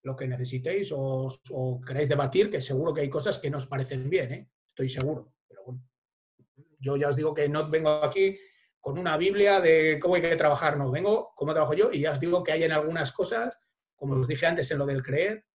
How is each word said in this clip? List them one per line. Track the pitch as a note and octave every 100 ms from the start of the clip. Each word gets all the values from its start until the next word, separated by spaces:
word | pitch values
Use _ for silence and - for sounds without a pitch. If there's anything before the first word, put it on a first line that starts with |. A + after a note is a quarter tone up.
lo | C3
que | C3 C3
necesitéis | B2+ B2+ B2+ B2+ G3+ -
o, | C#3+ C3+ C3 C3 - -
o | C3 B2+ B2
queráis | - C3+ D3
debatir, | C#3+ C#3 F#3+ G#3
que | C#3
seguro | - C3 D#3+
que | D3+
hay | C#3
cosas | D3+ E3+ -
que | D3
no | C#3+
os | B2+
parecen | C3+ C3 C3+ C3+
bien, | F3 B2
¿eh? | D3+ - _ _
Estoy | - C3
seguro. | - C3+ D#3+ - _ _
Pero | -
bueno, | B2+ B2+ - _ _ _ _ _ _ _ _ _
yo | C3+ C#3+
ya | D3
os | C#3
digo | D#3
que | D3 D3
no | D#3 D3+
vengo | D#3+ D#3 D3+
aquí | D3 G3 G3 G3 - _ _ _
con | C#3 D3+
una | F3 D#3
biblia | F#3 G3 G3+ G3
de | E3+ D#3+ D#3 D3+
cómo | F3 F3+
hay |
que | E3+ E3
trabajar, | D3+ D3 D#3+ C#3+
no. | C3+
Vengo | C#3+ G3 A3 -
cómo | - C#3+
trabajo | D#3 D3+
yo | D#3 A3+
y | D3+
ya | D3+
os | C#3
digo | F3 E3+
que | -
hay | D#3+
en | E3
algunas | D#3 D3+ E3 C3+
cosas, | - - A3+ B3 - _ _ _ _
como | C#3
os | C3+ B2+
dije | D3+ E3
antes | E3+ C3+
en | D3
lo |
del | C#3 C3+
creer | B2+ C#3 F#3+ G#3+ _